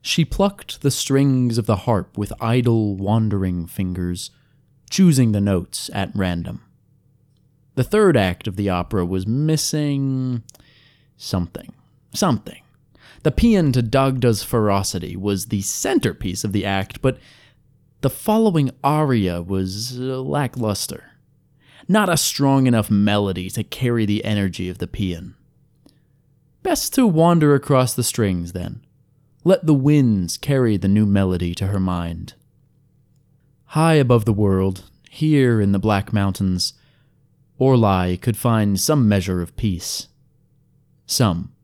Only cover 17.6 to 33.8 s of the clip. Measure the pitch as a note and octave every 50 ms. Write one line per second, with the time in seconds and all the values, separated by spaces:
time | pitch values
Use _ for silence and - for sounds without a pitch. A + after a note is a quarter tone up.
17.6 | _ _ _ _ _ _ _ _ - C3+ - - - - G#3+ A3 A3+ G#3+ E3+ D#3+
18.6 | C#3 B2 - _ - C#3 D3+ D3+ D#3 C#3 B2+ A2+ G2 F2+ F2 F2 E2+ F2+ G2 F#2+
19.6 | F#2+ F#2 F#2+ G#2 A2+ B2+ B2+ B2 B2+ C3 C3 C3 C3 C#3+ C#3+ D3 C#3 A#2+ - B2+
20.6 | A2+ G#2+ G2+ - - - - - - - _ _ _ _ _ _ _ _ _ _
21.6 | _ _ _ - - - F#3 G#3+ G#3 F#3 E3 - - - - - C#3+ C#3 C#3 C3+
22.6 | C3 B2+ A#2+ A2+ G#2+ - G#2+ G2+ G2+ G#2 G#2 G#2 G2+ G2 F#2 F2+ F2+ F#2 - -
23.6 | G2 _ - - C3 B2 A#2+ A#2 A2 G2+ G#2 G#2 - G#2 G#2+ G#2 G2 F#2+ E2+ -
24.6 | F#2 F2+ F2+ - - - - - G2+ F#2 F2 E2 F2 F2 - _ _ _ _ _
25.6 | _ _ _ _ _ _ _ _ _ _ _ _ _ _ _ _ _ _ _ _
26.6 | _ F#4+ E4 - - - - C#4 B3+ G#3+ D#3+ D#3 E3 E3+ F3 E3+ D3+ D3 C#3+ C3+
27.6 | - - C#3+ C3 B2+ A#2+ - - A#2 - - - A2+ G2 F#2 F2 E2+ F2 F2 F2+
28.6 | F2 - - - _ _ _ _ _ _ _ _ _ _ _ _ _ E3 F#3+ -
29.6 | - D#3 D3+ C3+ C3 D3 D3+ D3 C3+ A#2+ G#2+ G2 F2+ E2 - - - - C#3 C3+
30.6 | B2+ A2+ G#2+ F#2+ F#2 G2 G2 G#2+ G#2+ G2+ G2 G2 G2 F#2 F#2 E2+ F2+ F2 F2 -
31.6 | G2 G2 G2+ G2 F#2 F#2 F2+ F2 E2+ E2+ E2+ E2+ F2 - - _ _ _ _ _
32.6 | _ _ _ _ _ _ _ _ _ _ _ _ _ _ _ _ _ _ _ _
33.6 | _ _ - D#3